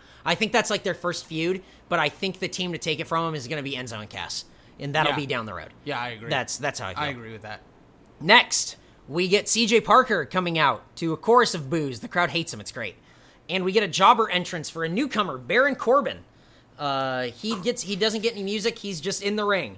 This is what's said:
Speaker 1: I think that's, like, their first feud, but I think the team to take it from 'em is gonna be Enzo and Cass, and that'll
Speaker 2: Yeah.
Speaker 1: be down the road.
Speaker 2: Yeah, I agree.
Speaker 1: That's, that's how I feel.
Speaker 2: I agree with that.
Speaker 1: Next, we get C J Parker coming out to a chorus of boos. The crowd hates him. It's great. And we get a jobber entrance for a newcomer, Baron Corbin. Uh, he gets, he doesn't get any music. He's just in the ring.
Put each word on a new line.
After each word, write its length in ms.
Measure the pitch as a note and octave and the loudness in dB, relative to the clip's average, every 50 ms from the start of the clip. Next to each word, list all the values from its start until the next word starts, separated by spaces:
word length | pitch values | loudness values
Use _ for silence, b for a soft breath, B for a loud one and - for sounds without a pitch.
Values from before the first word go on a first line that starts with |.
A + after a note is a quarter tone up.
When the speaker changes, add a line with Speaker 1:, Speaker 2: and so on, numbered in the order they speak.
| B B B B B | B B B B B
Speaker 1:
I 80 | D#3 F3 | -2 0
think 160 | E3+ A3 G#3 | 0 0 2
that's, 180 | - A#3 G#3 - | 2 2 2 2
like, 140 | G#3+ F#3+ - | 0 -2 -2
their 100 | G3 E3+ | -2 -4
first 320 | - - F3 E3 - - | -2 -4 -4 -4 -6 -6
feud, 360 | - D#3+ D#3 D#3+ F3 F#3+ F#3+ F#3 B B B B - | -6 -4 -2 -2 -2 -2 -4 -6 B B B B -2
but 100 | F3 E3+ | 0 2
I 80 | D3+ D3+ | 2 0
think 300 | - - G3 F#3+ F3+ - | -2 -4 -6 -6 -4 -4
the 80 | F#3+ | -6
team 240 | E3 - - F3+ F3+ E3+ | -6 -4 -4 -4 -4 -6
to 40 | |
take 220 | D3+ - E3 D#3 C#3 | -4 -2 -2 -2 -2
it 80 | D#3 | -2
from 200 | - E3 E3 E3 | -2 -2 0 0
'em 80 | E3 D#3 | -2 -4
is 120 | D3 A#2+ | -6 -6
gonna 160 | A#2+ D#3 D3+ C3+ | -6 -6 -6 -6
be 100 | C#3 C#3 | -6 -6
Enzo 260 | B2+ B2+ A2+ A2+ G#2+ | -6 -8 -8 -8 -10
and 100 | G#2+ - | -10 -10
Cass, 360 | - F#2+ E2+ - - - - B B B B B B - | -10 -10 -8 -8 -8 -8 -10 B B B B B B -10
and 140 | - C#3 C#3 | -6 -2 0
that'll 160 | E3 D3+ D3 | 2 2 2
Speaker 2:
Yeah. 40 | C3+ | 2
Speaker 1:
be 80 | C3+ C#3+ | 0 -2
down 200 | B2+ C3+ A#2+ A2 | -2 -4 -4 -4
the 80 | G#2+ F#2 | -6 -8
road. 160 | E2+ - - - - - | -10 -12 -14 -16 -12 -8
Speaker 2:
Yeah, 160 | C#3+ C#3 A#2+ | -6 -6 -4
I 100 | A#2+ B2 | -4 -6
agree. 200 | A#2 G#2+ A2+ A#2 | -8 -8 -6 -4
Speaker 1:
That's, 280 | D3+ C3 A#2 - - | -2 -2 -2 -4 -4
that's 220 | - C#3 C#3 - - | -4 -4 -4 -4 -4
how 80 | A2+ F#2+ | -6 -6
I 40 | F#2 | -6
feel. 100 | - D3+ | -4 -6
Speaker 2:
I 40 | |
agree 240 | C#3+ C3 B2 A2+ A2+ | -6 -6 -8 -12 -14
with 100 | A2+ G#2 | -14 -14
that. 200 | G#2 G#2 G#2+ - - - - - - - - - - - - - | -14 -14 -14 -14 -16 -20 -20 -20 -20 -20 -20 -20 -20 -20 -16 -2
Speaker 1:
Next, 560 | C#3+ F3 A3 B3 - - - - - - - B B B B B B | 4 6 6 6 6 4 0 -2 -2 -4 -8 B B B B B B
we 200 | - C3+ F3 F#3+ | -6 -2 -2 2
get 220 | F3+ F#3+ G#3 - - | 4 2 2 2 2
C 160 | - G#3+ A#3 | 2 2 4
J 140 | G#3 A#3+ A3 | 4 4 4
Parker 440 | - - G#3+ B3 B3+ - G#3+ F3 C#3+ | 6 6 6 6 6 6 2 0 0
coming 320 | - - F#3 F3+ F3 E3 | 0 -2 -2 0 0 2
out 260 | D#3+ D3+ C3+ A#2 G2+ - - - | 4 4 4 2 0 -4 -14 -8
to 140 | - E3+ E3 D#3+ | -6 -4 -2 -4
a 40 | |
chorus 360 | - - A3 A#3 B3 A3+ - - | 0 4 6 8 8 6 6 2
of 140 | E3+ C#3 C3 | -4 -4 -2
boos. 300 | D#3 E3 D3 C#3 B2 A2 | -2 -2 -2 -2 -4 -6
The 80 | - | -8
crowd 220 | A#3 - F3+ F3 D#3+ | -4 -2 0 0 0
hates 220 | - E3+ D#3+ - - | 0 -2 -4 -4 -8
him. 60 | G#2+ | -10
It's 120 | G#2 - | -10 -10
great. 240 | - C3 A2+ F#2+ - B B B B B B B B B B - | -8 -8 -8 -10 -10 B B B B B B B B B B -6
And 160 | E3+ F#3+ F3+ | -4 -2 0
we 60 | F#3+ | 2
get 120 | F#3+ A3 G#3 | 2 2 2
a 40 | |
jobber 420 | F3 C3+ - F#3+ G#3+ B3 A3 A3 G3+ | 2 4 6 8 8 8 8 4 2
entrance 400 | F#3 F3+ E3+ - F#3 E3 C#3+ - | 0 -2 -2 -2 -6 -6 -8 -8
for 140 | - E3 E3 | -6 -4 -4
a 60 | D#3+ | -2
newcomer, 480 | E3+ G#3+ D4+ C4 - G#3+ G3+ E3+ C3+ | 0 -2 -2 0 0 -2 -2 -2 -4
Baron 380 | B2+ B2 B2 G3+ A#3+ C4+ C#4+ C4 | -6 -2 2 4 4 4 4 2
Corbin. 440 | - - A#3 B3+ C#4+ A3+ D#3 F#2+ F2 - b b b b b b b b b - - | 0 2 4 4 4 4 0 -4 -8 -12 b b b b b b b b b -10 -6
Uh, 440 | D3 C#3 C#3 C3+ C3+ C3 C3 B2+ B2+ | -4 -2 0 0 0 -2 -2 -2 -4
he 300 | A#2+ A2 - - A3 A3+ F#3+ | -4 -6 -6 -6 -4 -4 -2
gets, 220 | E3 A#3+ A#3+ A#3+ - | -2 -2 -2 -2 -4
he 120 | F#3 G3+ | -6 -2
doesn't 260 | F3 G#3+ A3 G#3 A3 | 0 0 0 0 0
get 120 | G3 - F#3 | -2 -2 -2
any 80 | G3+ G3 | -2 -4
music. 340 | G3 G#3 A3 F#3+ A#3 A3+ - | -4 -2 -2 -2 -2 -2 -4
He's 220 | - G3+ F#3+ D3+ | -6 -8 -6 -6
just 200 | C#3+ G3 F#3 - | -4 -4 -4 -2
in 140 | G3 G3+ G#3 | -2 -2 0
the 80 | G#3 G#3 | 0 0
ring. 340 | G3+ G3 F3+ C#3+ G#2 F#2+ | 0 0 0 -2 -4 -10